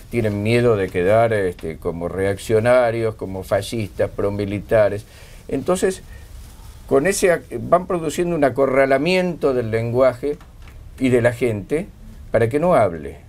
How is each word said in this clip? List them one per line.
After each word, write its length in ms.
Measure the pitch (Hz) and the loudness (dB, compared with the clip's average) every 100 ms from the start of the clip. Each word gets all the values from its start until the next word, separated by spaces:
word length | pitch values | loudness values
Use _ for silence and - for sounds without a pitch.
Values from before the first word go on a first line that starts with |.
| - | -6
tienen 320 | 120 107 101 | -2 -2 -2
miedo 340 | 107 120 120 104 | 0 2 2 2
de 140 | 92 | 0
quedar, 420 | 92 90 110 117 | 0 2 4 4
este, 460 | 107 92 - 82 76 | 2 -2 -4 -10 -8
como 320 | 87 82 85 | -8 -6 -6
reaccionarios, 1040 | 90 98 95 - 110 120 127 120 117 113 | -2 -2 -2 0 2 4 4 4 0 -4
como 300 | 107 95 95 | -4 -8 -8
fascistas, 680 | 92 98 101 113 98 - 92 | -2 -2 -2 -6 -6 -4 -4
promilitares. 960 | - 101 101 101 101 - 113 101 101 - - - - - | -2 -4 -2 -4 -4 0 4 4 0 -10 -20 -20 -18 -8
Entonces, 540 | 135 147 185 190 185 - - - - - - - - - | -6 -2 0 0 -2 -10 -18 -18 -18 -18 -20 -20 -14 0
con 180 | 135 170 | 2 2
ese 260 | 202 190 | 2 2
ac-, 120 | 165 - 117 113 | 2 -2 -8 2
van 160 | 175 185 | 0 2
produciendo 500 | 180 160 180 175 165 | -4 -4 -4 -2 0
un 80 | |
acorralamiento 1120 | 139 113 131 131 135 135 160 185 180 160 147 | 0 2 2 4 2 2 2 0 0 0 0
del 160 | 123 113 | 0 -2
lenguaje 720 | 113 117 123 131 117 143 147 - - - - - - | -2 -2 2 2 2 -6 -6 -12 -20 -20 -20 -16 -4
y 100 | 131 | 2
de 120 | 123 | 4
la 120 | 117 | 2
gente 520 | 117 117 104 87 151 208 - - - - | 0 -2 -2 -4 -6 -6 -14 -20 -18 -2
para 180 | 113 117 | 0 2
que 100 | 147 | 2
no 140 | 175 | 2
hable, 460 | 151 98 82 69 73 | 4 2 -2 -10 -14